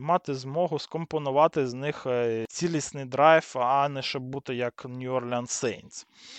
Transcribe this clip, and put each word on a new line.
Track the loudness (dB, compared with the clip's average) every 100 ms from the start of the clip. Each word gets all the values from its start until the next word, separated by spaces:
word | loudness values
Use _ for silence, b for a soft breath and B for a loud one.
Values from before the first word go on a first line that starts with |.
мати | 2 2 2
змогу | -6 -4 -2 0 -2
скомпонувати | -4 -6 -4 -2 2 6 6 4 -2
з |
них, | -2 -6 -4 -2
е, | 0 2 0 -4
цілісний | -4 -2 -2 -4 -8
драйв, | -4 4 8 6 4 -2
а | 2 2 2
не | -2
щоб | -6 -6
бути | -6 -10 -6
як | -4 -4 -6
New | -14 -10 -4
Orleans | -4 -2 -4 -4 -2
Saints. | -2 -4 -12 -18 -20 B B